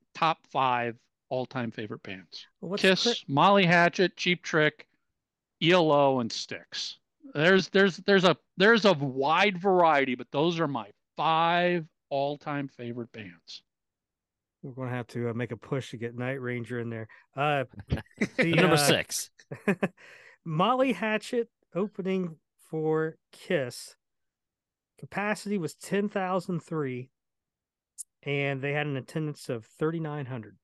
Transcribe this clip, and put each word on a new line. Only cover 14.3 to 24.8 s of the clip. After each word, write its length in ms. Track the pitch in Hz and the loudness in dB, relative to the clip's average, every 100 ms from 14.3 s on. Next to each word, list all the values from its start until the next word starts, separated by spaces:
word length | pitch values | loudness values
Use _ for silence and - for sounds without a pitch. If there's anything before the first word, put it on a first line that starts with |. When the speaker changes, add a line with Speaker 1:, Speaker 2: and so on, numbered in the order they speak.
| _ _ _ | _ _ _
Speaker 2:
We're 120 | 143 | -18
gonna 180 | 123 127 123 | -10 -8 -8
have 120 | 120 | -8
to, 220 | 120 120 | -6 -6
uh, 40 | |
make 180 | 117 120 | -4 -6
a 60 | 113 | -8
push 340 | - 131 - | -8 -8 -8
to 60 | 117 | -10
get 180 | 117 120 | -10 -6
Night 240 | 123 135 | -6 -6
Ranger 380 | 123 123 117 123 | -6 -8 -6 -8
in 100 | 117 | -8
there. 160 | 113 110 - _ - | -10 -12 -18 _ -4
Uh, 280 | 147 143 127 101 - - | -2 -2 -4 -8 -6 -6
Speaker 3:
<laughs> 400 | - - - - | -6 -8 -6 -2
Speaker 2:
the, 140 | 165 | 0
Speaker 3:
Number 220 | 160 180 160 | 4 4 4
Speaker 2:
uh, 20 | |
Speaker 3:
six. 540 | 143 120 - - - _ - - - | 4 2 -2 -8 -10 _ -18 -8 -4
Speaker 2:
<laughs> 800 | 180 180 _ - - - _ 165 | -2 -4 _ -20 -20 -20 _ -6
Molly 460 | 156 196 254 269 | 0 2 2 0
Hatchet 560 | 185 220 214 - 247 233 _ _ | 0 -2 -4 -4 -4 -4 _ _
opening 600 | 170 202 - 185 190 175 156 _ _ - | -6 -6 -6 -4 -4 -4 -10 _ _ -4
for 460 | 160 156 156 160 - _ | 2 4 4 2 -4 _
Kiss. 640 | - - 175 123 - - - _ _ _ _ _ _ _ _ | -12 0 2 0 -6 -16 -20 _ _ _ _ _ _ _ _